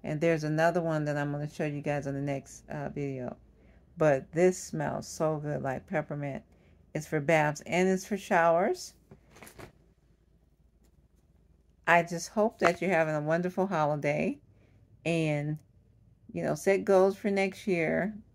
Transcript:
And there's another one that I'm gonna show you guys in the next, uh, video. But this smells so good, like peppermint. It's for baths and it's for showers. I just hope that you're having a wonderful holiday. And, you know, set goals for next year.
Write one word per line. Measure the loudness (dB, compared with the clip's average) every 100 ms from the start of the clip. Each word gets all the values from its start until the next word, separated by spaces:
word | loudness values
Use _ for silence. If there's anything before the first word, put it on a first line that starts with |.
And | -4 0
there's | 2 2
another | 0 2 2 2
one | 0 -2
that | -2 -2
I'm | -2
gonna | -4 -6
show | -4 -4
you | -4
guys | -4 -4 -4
in |
the | -4
next, | -4 -6 -8 -20 -12
uh, | -8 -8
video. | -6 -6 -6 -8 -10 -18 _ -20 -20 _ 2
But | 4 4 0
this | 2 2 2
smells | -6 -4 -4 -6 -8
so | -2 -2 -2
good, | -4 -4
like | -4 -6 -4
peppermint. | -6 -4 -8 -6 -8 -14 _ _ _ _
It's | -8 -4
for | -4
baths | 2 4 4 -2
and | -2 2 2
it's | 2
for | -2 -8
showers. | 0 4 4 4 2 -2 -8 _ _ -20 _ -20 -20 -20 -20 _ _ _ _ _ _ _ _ _ _ _ _ _ _ _ _ _ _ _ _ _ 4
I | 4
just | 4 -6 -6
hope | 0 0 0
that | -4 -2
you're | 0
having | 2 2
a | 0
wonderful | 0 -2 -2 -4 -2
holiday. | 0 0 0 -2 -2 -2 -4 _ _ _ _ _ -10 -2
And, | 0 0 -2 -2 -6 _ _ _ _ _ _ -12
you | -6
know, | -4
set | 0 2 2
goals | 6 6 6 2
for | -2
next | 0 0 -2 -2
year. | 0 0 0 -2 -6 -18